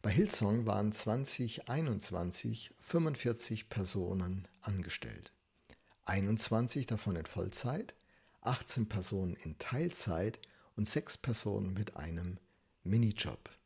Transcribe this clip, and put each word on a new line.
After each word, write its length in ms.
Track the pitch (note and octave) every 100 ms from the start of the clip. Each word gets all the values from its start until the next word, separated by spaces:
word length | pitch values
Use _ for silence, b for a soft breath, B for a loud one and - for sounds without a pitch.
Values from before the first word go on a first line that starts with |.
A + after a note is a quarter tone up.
Bei 100 | G#2
Hillsong 540 | G2+ G3+ - G2+ A2 A2
waren 280 | G2+ G#2+
zwanzig 720 | G#2 - A#2 C#3 - A#2 - -
einundzwanzig 1040 | C3+ D#3+ G2+ - F2 F2 - A2+ A2+ - -
fünfundvierzig 880 | - E3+ D#3+ C#3 A#2+ A2+ - A2 -
Personen 800 | - F#2 G2+ F2+ F#2+ F2+ F#2+ F#2 -
angestellt. 720 | - F#2+ - - A2 G#2+ - _ _ B B B B B -
Einundzwanzig 800 | G2+ G2 A2 - A2+ B2 C#3+ B2+
davon 320 | A2 G#2 E2+
in 80 | D#2+
Vollzeit, 680 | - F#2 - A#2+ D#3 - - b b b b
achtzehn 480 | - C3 - - G#2+
Personen 460 | G#2 F2+ G2 F#2
in 240 | E2 E2 D#2
Teilzeit 840 | - B2 E3+ - - E2+ G2+ - B B B -
und 100 | G#2
sechs 300 | - - -
Personen 560 | - A2 G#2+ G#2 G2
mit 240 | F#2 G#2 -
einem 400 | E2+ E2 F2 F#2 b b b b -
Minijob. 640 | A2 A2+ G#2+ - - - -